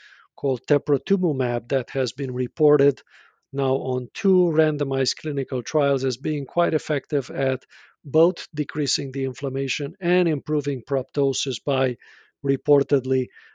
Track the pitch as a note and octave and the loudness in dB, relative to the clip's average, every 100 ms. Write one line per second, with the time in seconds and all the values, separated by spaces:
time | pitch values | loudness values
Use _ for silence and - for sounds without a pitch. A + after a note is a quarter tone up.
0 | - - _ - C#3+ B2+ - C#3+ - C#3 | -20 -20 _ -8 -4 -4 0 0 2 -2
1 | - F#3+ F3+ C3+ B2+ A#2+ A#2+ C3+ A#2+ C3+ | 2 0 0 0 -2 -2 -2 -4 -2 -4
2 | B2+ - C3+ B2 B2+ - D3+ D3 C#3+ C3+ | -4 -4 -8 -4 -6 2 4 6 4 2
3 | _ _ _ _ _ C3+ C3+ C3+ D3 B2+ | _ _ _ _ _ -4 -2 0 -2 -4
4 | B2+ - G3 F#3 F3 D#3 D#3 D3+ C#3 C3+ | -6 -2 2 4 4 4 2 2 -2 0
5 | C3 - D#3 C#3+ C3 C3 A#2+ D#3 C#3+ C3+ | -2 -4 -6 -6 -4 -6 -2 0 2 0
6 | C3 A#2+ D3+ D3+ C#3 - E3+ D#3+ - D3 | -2 -4 -4 -6 -4 -2 0 0 -2 -4
7 | - D3 C3 - C3+ C3 - - - _ | -2 -4 -4 -4 -2 -2 -8 -20 -20 _
8 | D3 D#3 F3 F3+ - D#3 D3 D3+ C#3 - | -2 4 4 2 -10 -8 -6 -4 -4 -4
9 | C#3 C3+ C3 B2 C#3 C3 C3+ - C#3+ - | -6 -4 -6 -4 -6 -4 -4 -4 -8 -6
10 | F3 F3+ F3 D3+ - D3+ C#3 C3+ - C#3 | 0 2 2 -2 -2 -4 -2 -6 -4 -4
11 | B2+ - C#3 C3 - A#2+ - C3+ C3+ A#2+ | -2 0 0 0 -4 -6 -2 0 0 -4
12 | - - _ _ C#3 C3+ - C#3+ C#3+ C#3+ | -14 -20 _ _ -2 -2 4 4 4 0
13 | B2+ C3 B2 - - | 2 -2 -2 -10 -20